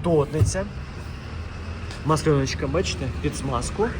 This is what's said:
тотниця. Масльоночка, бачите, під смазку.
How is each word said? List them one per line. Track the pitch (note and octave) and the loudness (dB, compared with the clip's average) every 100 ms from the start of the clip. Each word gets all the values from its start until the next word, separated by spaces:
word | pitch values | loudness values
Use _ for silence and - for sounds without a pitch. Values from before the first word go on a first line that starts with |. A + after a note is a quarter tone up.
тотниця. | - D#3+ - D3+ - F#3 G3+ - - - - - - - - - - - - - C#3+ | 6 4 4 2 2 2 -4 -6 -10 -10 -10 -10 -10 -8 -8 -8 -8 -8 -8 -6 2
Масльоночка, | D#3 - C#3+ C3+ - C#3 | 2 6 4 4 0 0
бачите, | C#3+ F#3+ - C3+ - | 0 0 -2 -2 -2
під | D3 - | -2 -2
смазку. | C3 A#2+ - - A3+ - | -2 0 -2 0 0 0